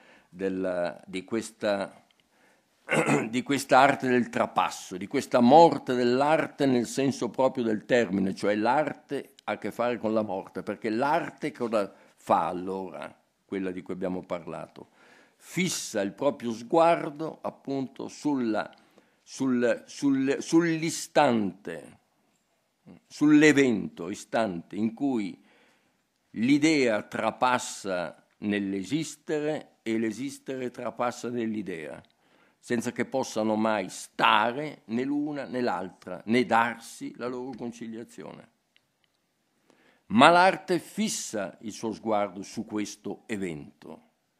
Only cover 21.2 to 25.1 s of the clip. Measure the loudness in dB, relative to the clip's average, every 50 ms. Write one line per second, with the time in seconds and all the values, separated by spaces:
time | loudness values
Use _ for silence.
21.2 | 4 6 4 2 0 -2 -4 -8 -12 -10 -10 -10 -12 -16 -20 _ _ _ _ _
22.2 | _ _ _ _ _ _ _ _ _ _ _ _ _ -20 -20 -20 _ _ -2 2
23.2 | 6 6 8 10 10 8 8 8 6 4 2 0 -2 -6 -8 -10 -10 -8 -10 -10
24.2 | -10 -4 -2 -2 0 0 -4 -6 -10 -10 -4 -2 -2 -2 -2 -2 -2 -2